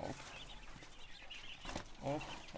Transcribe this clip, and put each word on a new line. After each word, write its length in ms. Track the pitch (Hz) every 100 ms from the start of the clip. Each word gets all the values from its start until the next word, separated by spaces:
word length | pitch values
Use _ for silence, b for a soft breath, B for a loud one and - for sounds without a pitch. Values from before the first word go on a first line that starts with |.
Оп. 140 | - - - - - - - - - - - - - - - - - - - -
Оп, 180 | 135 151 - - -